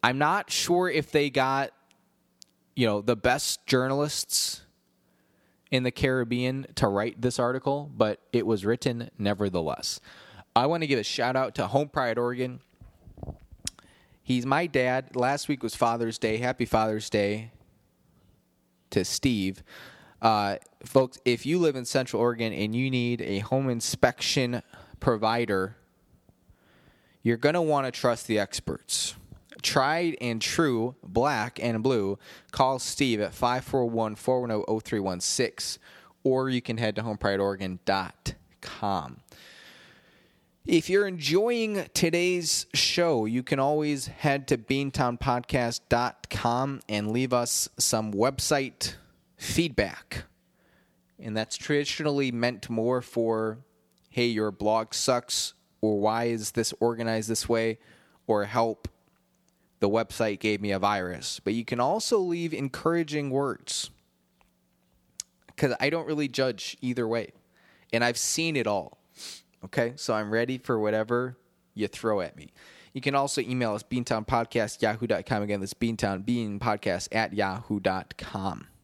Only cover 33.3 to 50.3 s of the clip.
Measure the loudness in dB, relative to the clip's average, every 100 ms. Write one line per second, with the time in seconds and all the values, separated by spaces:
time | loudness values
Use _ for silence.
33.3 | 0 0 0 -2 0 0 0 -2 -2 0
34.3 | 0 0 -2 0 -2 0 -2 0 -2 -4
35.3 | 0 -2 -2 -8 -8 -14 -20 -20 _ 0
36.3 | 0 0 -2 -4 -2 -2 -2 -4 0 2
37.3 | 2 2 0 -4 -6 0 0 0 -8 -10
38.3 | -10 _ _ -16 -6 -2 -2 -4 -14 _
39.3 | -20 -20 -20 -20 -20 -20 -20 _ _ _
40.3 | _ _ _ 2 2 4 2 2 -2 0
41.3 | 2 2 0 0 -2 -4 0 2 2 2
42.3 | 0 0 -2 -2 0 0 2 4 4 2
43.3 | 0 0 0 2 2 0 -2 -4 -2 0
44.3 | 0 2 0 2 0 0 0 0 0 0
45.3 | 0 0 -2 0 -4 _ 2 2 -4 -10
46.3 | -2 0 0 -2 -4 -4 -2 0 0 2
47.3 | 2 0 -2 -2 -2 0 2 0 2 0
48.3 | 0 0 0 0 -6 -8 -8 -20 _ _
49.3 | _ -4 0 2 2 -2 -4 -12 -12 -12